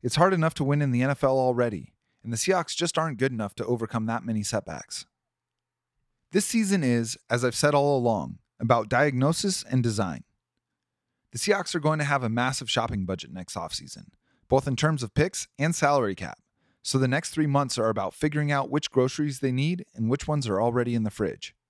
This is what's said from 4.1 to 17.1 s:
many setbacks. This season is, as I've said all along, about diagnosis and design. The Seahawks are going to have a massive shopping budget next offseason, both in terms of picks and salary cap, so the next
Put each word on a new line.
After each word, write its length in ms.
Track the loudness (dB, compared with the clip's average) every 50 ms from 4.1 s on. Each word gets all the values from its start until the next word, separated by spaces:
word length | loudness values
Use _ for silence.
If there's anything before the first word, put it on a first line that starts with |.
| -2 -4 -2
many 180 | -2 -2 -2 -2
setbacks. 640 | -2 -2 -4 -4 -4 -10 -12 -10 _ -14 -14 -14 _ _ _ _ _ _ _ _ _ _ _ _ _ _ _ _ _ _ _ _ _ _ _ _ _
This 140 | 0 0 0
season 380 | 2 0 0 2 2 2 2 4
is, 340 | 2 2 2 0 -2 -6 -10 _ _
as 140 | -2 2 2
I've 120 | 0 0
said 180 | 2 2 4 4
all 240 | 4 4 4 2
along, 420 | 2 2 2 2 0 -2 -6 -10 -14 _ _ _ _
about 300 | 2 4 4 4 4 2
diagnosis 760 | 2 2 4 4 4 2 2 2 2 2 0 -2 -2 -2 -4
and 180 | -2 0 2
design. 420 | 2 2 0 0 -2 -2 -4 -10 -12 _ _ _ _ _ _ _ _ _ _ _ _ _ _ _ _ _ _ _ _ _
The 80 | -10 -6
Seahawks 340 | 0 2 2 2 0 -4 -4
are 40 | 0
going 200 | 0 0 0 0
to 60 | 0
have 180 | 0 0 0 0
a 60 | 0
massive 400 | 0 0 0 0 -2 -4 -6 -2
shopping 360 | -2 0 0 0 -2 -4 -2
budget 260 | -4 -4 -6 -8 -12
next 240 | -12 -14 -12 -10 -8
offseason, 520 | -8 -8 -8 -8 -12 -12 -14 -18 -18 -20 -20 _ _ _ _ _ _ _
both 200 | _ 2 2 2
in 80 | 0 -2
terms 280 | 0 0 0 0 0 -6
of 100 | -4 _
picks 340 | 0 0 2 0 -8 -10 _ _
and 160 | -2 -2 -2 0
salary 420 | 2 2 2 4 4 2 0 -2
cap, 240 | -4 -8 -12 -12 _ _ _ _ _ _ _ _ _
so 160 | _ 0 2
the 100 | 2 2
next 220 | 2